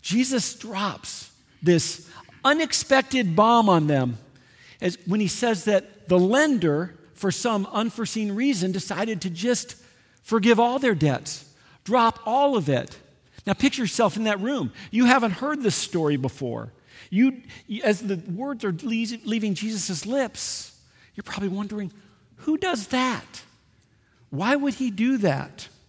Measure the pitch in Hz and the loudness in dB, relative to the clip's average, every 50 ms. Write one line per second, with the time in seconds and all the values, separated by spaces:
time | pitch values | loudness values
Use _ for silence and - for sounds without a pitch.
0 | _ - 170 233 254 254 269 240 - - - - - 214 214 190 208 196 151 - | _ 0 0 2 2 2 0 0 -2 -2 -8 -10 -14 -10 -6 -4 -4 -4 -4 -8
1 | - - - - - - _ _ _ _ _ _ - 165 175 160 - - - - | -12 -14 -12 -14 -14 -18 _ _ _ _ _ _ 2 4 4 4 2 -2 -6 -10
2 | - - - - - - - - - 262 294 311 320 269 - - - - - 262 | -14 -20 -20 -20 -20 -20 -20 -2 0 2 2 2 0 0 -2 -4 0 2 2 2
3 | - - - 262 240 180 160 175 214 226 240 233 220 208 185 165 151 151 147 135 | 2 2 0 0 0 2 4 4 6 6 6 6 6 6 6 4 4 4 2 2
4 | 127 123 117 110 - - _ - _ _ _ _ - - - _ - 180 175 - | 0 0 -4 -8 -12 -20 _ -20 _ _ _ _ -20 -20 -14 _ -6 -6 -6 -4
5 | - - 185 214 214 180 - - 240 240 226 180 - 214 208 190 196 - - - | -4 -2 0 0 0 0 -2 0 0 0 0 0 0 2 2 2 0 -2 -20 -20
6 | - - 180 180 180 190 226 269 302 311 277 226 170 160 143 151 175 180 - - | -2 2 4 4 6 6 4 4 4 4 2 2 2 2 0 0 -2 -4 -10 -18
7 | - _ _ - - 196 - - - 240 220 208 196 - - 208 220 233 - - | -20 _ _ -4 -4 -2 -2 -2 -2 -2 0 -2 -2 -2 -2 -2 -2 -2 -4 -6
8 | 226 - - 220 214 208 196 208 254 285 269 185 180 190 180 190 - - 196 160 | -6 -6 -4 -4 -4 -4 -2 0 0 0 0 0 0 -2 -2 -4 -4 -6 -4 -4
9 | 208 226 220 175 151 190 170 165 185 247 247 - - - - - - - _ _ | -4 -4 -4 -4 -6 -6 -6 -4 0 0 0 0 -2 -8 -14 -20 -20 -20 _ _
10 | _ _ _ _ _ - 220 202 190 233 233 208 233 240 247 277 269 247 208 151 | _ _ _ _ _ 0 0 4 6 6 6 6 4 2 2 2 2 2 2 4
11 | 151 147 131 - - - - - - - _ _ _ _ _ _ _ - 214 254 | 2 2 2 0 -4 -10 -12 -12 -14 -20 _ _ _ _ _ _ _ 0 2 4
12 | 226 226 226 - - 220 226 262 285 285 277 220 156 139 139 123 - - - - | 4 4 2 -2 -4 0 2 2 4 4 2 2 0 2 0 0 -2 -6 -14 -20
13 | _ _ _ _ _ _ _ - _ - 196 - - 277 - - 247 185 - - | _ _ _ _ _ _ _ -12 _ -4 -2 2 2 0 0 0 -4 -2 0 2
14 | 233 196 - 208 220 220 208 196 190 240 285 262 160 110 - - - - - 220 | 2 2 2 0 -2 -2 -2 -2 -2 -2 -2 -2 -4 -4 -6 -10 -16 -4 2 4
15 | 247 240 254 277 233 220 180 - 254 285 302 294 262 214 156 - - - - 180 | 6 6 6 4 4 0 -2 -2 -4 -4 -4 0 0 0 0 0 -4 -2 -2 0
16 | 160 147 147 135 131 131 - - 139 123 117 113 113 117 - _ _ _ - - | 2 2 0 0 -2 -4 -6 -6 -8 -6 -6 -8 -8 -12 -16 _ _ _ -20 -20
17 | - - - 190 247 269 262 254 - - - - _ - 202 226 262 233 214 180 | -14 -4 2 2 2 2 2 -2 -16 -20 -20 -20 _ -10 -10 -2 0 0 0 0
18 | 233 196 196 175 196 - 170 196 254 285 285 226 - 202 175 160 - 233 226 226 | -2 -4 -4 -4 -6 -8 -8 -6 -6 -8 -8 -6 -4 -4 -4 -4 -4 -4 -4 -4
19 | 233 214 240 226 - - 214 226 208 214 190 - 208 220 220 202 165 - 185 147 | -4 -6 -6 -10 -6 -4 -4 -2 -2 -2 -4 -4 -4 -6 -4 -4 -4 -4 -6 -6
20 | - 202 247 277 262 220 - - - - - - - - _ _ _ _ _ _ | -6 -4 -2 -2 -2 -4 -6 -8 -8 -8 -8 -8 -12 -14 _ _ _ _ _ _
21 | _ _ _ - - - - - 202 196 180 196 208 196 214 208 202 180 - - | _ _ _ -18 -14 -12 -10 -6 -6 -4 -4 -6 -6 -8 -8 -8 -10 -10 -12 -16
22 | - _ _ _ _ _ _ _ - - 311 302 - 370 349 226 196 - - 254 | -20 _ _ _ _ _ _ _ -4 -2 -2 0 0 -2 -4 -4 -4 -4 -2 0
23 | 254 254 233 - - - - - - _ _ _ _ _ _ _ _ _ _ _ | 0 0 -2 -4 -8 -14 -20 -20 -20 _ _ _ _ _ _ _ _ _ _ _
24 | _ _ _ _ _ _ - 135 185 226 269 294 277 285 233 - 262 247 202 190 | _ _ _ _ _ _ -6 -2 0 2 2 2 0 -2 -2 -2 -4 -4 -2 0
25 | 220 247 269 240 202 175 139 135 139 - - - - - - _ _ | 0 2 2 2 2 0 0 0 -4 -8 -12 -18 -20 -20 -20 _ _